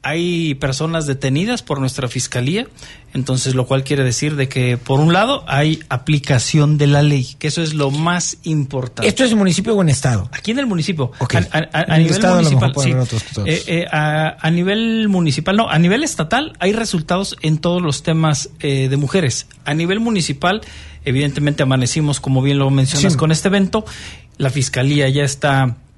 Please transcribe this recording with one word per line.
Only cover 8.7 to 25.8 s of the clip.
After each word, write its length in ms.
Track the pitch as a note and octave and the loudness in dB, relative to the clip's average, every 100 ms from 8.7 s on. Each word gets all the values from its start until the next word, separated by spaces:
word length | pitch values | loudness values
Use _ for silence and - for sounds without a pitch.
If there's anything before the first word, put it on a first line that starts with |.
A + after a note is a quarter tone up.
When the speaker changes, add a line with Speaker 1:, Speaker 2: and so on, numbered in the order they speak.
| C#3 B2 - - | -4 -6 -2 -2
Speaker 2:
¿Esto 180 | - | 2
es 80 | C4 | 2
en 40 | A3 | 4
municipio 360 | G3 D#3+ G3 G#3+ | 2 2 0 2
o 60 | |
en 80 | E3+ | 4
estado? 400 | C3 C3+ A2+ F#2 | 2 2 0 -4
Speaker 1:
Aquí 200 | - - | -8 -4
en 60 | A#3+ | -2
el 80 | C4+ | -2
municipio, 460 | F3+ D3+ E3 B2 - | -2 -2 -2 -4 -4
Speaker 2:
Ok. 160 | B2+ | -2
Speaker 1:
a, 40 | D#3+ | 0
a, 200 | F3 D#3+ | 0 -2
a, 240 | D#3+ - | -2 -4
Speaker 2:
En 80 | D#3+ | 2
Speaker 1:
a 60 | D#3+ | 4
Speaker 2:
el 60 | |
Speaker 1:
nivel 100 | E3 F#3+ | 4 4
Speaker 2:
estado 160 | F#3+ | 4
a 40 | F3+ | 4
lo 60 | |
Speaker 1:
municipal, 240 | E3 C3 B2+ | 4 4 2
Speaker 2:
mejor 40 | |
puede 120 | C#3+ C3 | 0 0
Speaker 1:
sí. 40 | |
Speaker 2:
haber 100 | B2+ | 0
otros, 180 | B2 A2+ - | 0 -4 -6
otros. 160 | - G2+ | -6 -2
Speaker 1:
Eh, 160 | E3 - | -2 -2
eh, 200 | E3+ E3+ | -4 -2
a, 440 | D#3 D3+ D3+ D#3 - | -2 0 0 -2 -2
a 100 | D#3+ | 0
nivel 580 | E3+ F3+ G#3 A3+ A3+ G#3+ | 0 0 0 0 0 0
municipal, 440 | F#3+ E3 B2+ D#3 | 2 2 0 0
no, 140 | G3+ A3+ | 0 2
a 100 | D3+ | 2
nivel 240 | E3+ A3 | 4 2
estatal 520 | D#4 - D#3 A#3+ D#4 - | 0 -4 -2 -2 -2 -4
hay 120 | F3+ | -2
resultados 640 | G#3+ A3+ F3+ D#3 F3 F#3+ - | -2 -2 -4 -2 -2 -2 -4
en 160 | D#3 D#3 | -2 0
todos 240 | F3 F3 | 0 0
los 200 | F3 C#3 | -2 -4
temas, 460 | - D#3+ D#3+ C#3 - - | -2 0 0 0 -4 -6
eh, 280 | D3+ C#3 C3 | -2 0 0
de 80 | C#3 | 0
mujeres. 500 | C#3 F#3+ D3+ - - - - | 0 0 0 -4 -10 -14 -4
A 80 | |
nivel 260 | D#3 E3 G3+ | -2 0 0
municipal, 640 | A#3 G#3 D#3 C#3 F3 G#3 - - - - | 0 0 -2 -2 -2 -2 -6 -18 -20 -10
evidentemente 580 | - B2+ C#3+ C#3 D3 C#3+ | -4 0 0 0 -2 0
amanecimos, 580 | C#3 C3 B2 - D3 C#3 | 0 2 0 0 -2 -2
como 200 | - C3 | 0 0
bien 180 | C3+ C#3 | 2 2
lo 120 | C3+ | 2
mencionas, 420 | C#3 C3+ - G3 | 2 2 2 2
Speaker 2:
Sí. 60 | D3 | 2
Speaker 1:
con 120 | D#3 | 2
este 180 | D#3 G3 | 2 2
evento. 360 | G3+ F#3+ A3 G#3+ - - - - - | 2 2 0 -4 -14 -16 -18 -20 -4
La 100 | C#3 | -2
fiscalía 640 | C3+ B2+ - C3+ D3 C3+ | 0 -2 0 0 2 2
ya 140 | C#3 | 2
está 520 | C#3+ C3+ D3 C3+ C3 A#2 | 0 0 0 2 2 -2